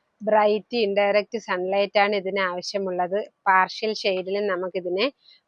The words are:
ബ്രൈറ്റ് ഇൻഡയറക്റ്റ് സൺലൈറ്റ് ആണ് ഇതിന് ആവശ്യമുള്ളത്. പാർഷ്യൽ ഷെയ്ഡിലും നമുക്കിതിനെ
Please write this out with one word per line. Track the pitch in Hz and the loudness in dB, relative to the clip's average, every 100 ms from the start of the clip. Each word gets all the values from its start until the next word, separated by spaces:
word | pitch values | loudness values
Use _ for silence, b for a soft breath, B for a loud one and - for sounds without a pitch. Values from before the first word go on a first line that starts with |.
| _ - | _ -10
ബ്രൈറ്റ് | 208 214 214 208 - 240 | 0 4 4 2 -2 -2
ഇൻഡയറക്റ്റ് | 208 196 202 202 202 226 | 0 2 2 2 0 -6
സൺലൈറ്റ് | - 185 185 196 202 214 | -4 -4 0 0 0 2
ആണ് | 202 208 | 2 0
ഇതിന് | 185 196 | -2 -2
ആവശ്യമുള്ളത്. | 185 180 - 202 190 180 180 196 214 _ - | -2 -4 -6 -4 -4 -2 -2 -2 -4 _ 2
പാർഷ്യൽ | 190 185 - 220 | 4 4 0 -6
ഷെയ്ഡിലും | 208 214 185 180 196 208 | -2 -2 -2 -2 -2 -2
നമുക്കിതിനെ | 185 185 185 175 180 220 - b b | -2 -4 -4 -4 -2 -2 -4 b b